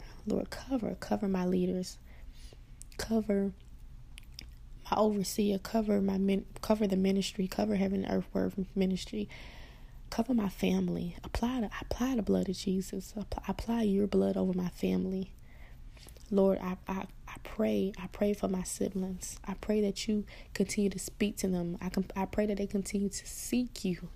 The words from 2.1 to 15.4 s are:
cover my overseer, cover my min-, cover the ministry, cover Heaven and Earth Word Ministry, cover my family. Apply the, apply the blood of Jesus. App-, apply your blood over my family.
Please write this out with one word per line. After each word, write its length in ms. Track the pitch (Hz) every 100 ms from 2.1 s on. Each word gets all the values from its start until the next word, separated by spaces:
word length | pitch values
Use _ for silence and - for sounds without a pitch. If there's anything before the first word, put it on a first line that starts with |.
| - - - - - - - - -
cover 560 | - 226 214 202 196 190 - - - - - - - - - - - - -
my 80 | -
overseer, 600 | 214 208 185 - 202 196
cover 440 | - 226 208 202
my 160 | 196 196
min-, 280 | 196 196 - -
cover 240 | - 220 208
the 120 | 190
ministry, 500 | 190 196 190 - 190
cover 280 | - 214 202
Heaven 280 | 196 196
and 100 | -
Earth 140 | 190 180
Word 200 | 196 190 190 185 202
Ministry, 540 | 185 185 - 214 208 - - - - - - - -
cover 220 | - 226
my 160 | 240 202
family. 680 | - 185 185 180 170 175 -
Apply 380 | - - 233 262
the, 80 | 208 -
apply 340 | - - 254 254
the 60 |
blood 260 | 196 190 185
of 100 | 185
Jesus. 580 | - 190 185 196 - -
App-, 260 | 190 - -
apply 340 | 190 - 233
your 220 | 214 196 202
blood 320 | 190 196 190
over 160 | 190
my 160 | 180 180
family. 640 | - 185 185 185 190 190 -